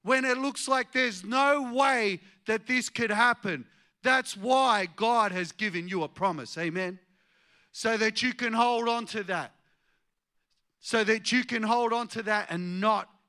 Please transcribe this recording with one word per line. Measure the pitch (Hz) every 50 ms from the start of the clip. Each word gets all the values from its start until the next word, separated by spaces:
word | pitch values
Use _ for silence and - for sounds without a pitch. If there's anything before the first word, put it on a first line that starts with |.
when | _ 196 262 262 262
it | 262 247
looks | 262 269 277 - - - -
like | 262 262 247 - -
there's | 262 254 240 202 180 185
no | 202 240 262 277 285 285 294 269 240 240
way | 262 277 277 269 240 220 208 185 - - - _ _ _
that | - 220 220 -
this | - 254 254 220
could | - _ - 233 220
happen. | 208 208 240 247 233 - - 196 165 135 117 _ _ _ _ _ _ _
That's | - 254 262 262 - - -
why | 202 190 247 262 269 269 254 220 202 190 170 156
God | - 220 233 240 233 214 202 180
has | 185 175 165
given | - - 214 208 170 175 170 180
you | 190 175 156
a |
promise. | - _ - 185 196 165 147 120 - -
Amen? | 165 170 165 160 185 185 180 190 185 _ _ _ _ _ _ _ _ _ _ _ _ _ _ _
So | - - 226 226
that | 208 220 220 214 - 240
you | 254 -
can | - 247 226 220
hold | 226 240 240 240 233 233
on | 233 233 233 226
to | - - 220 196
that. | 180 185 170 135 113 _ _ _ _ _ _ _ _ _ _ _ _ _ _ _ _ _ _ _ _ _ _ _ _ _ _
So | - - - 226 214
that | 202 220 220 175 - 233
you | 254 247
can | 247 240 226 220
hold | 214 233 240 240 226
on | 233 233 240
to | - - 226 214
that | 208 214 214 - -
and | 165 170 180 175 180 185
not | 202 220 214 196 175 _ _ _ _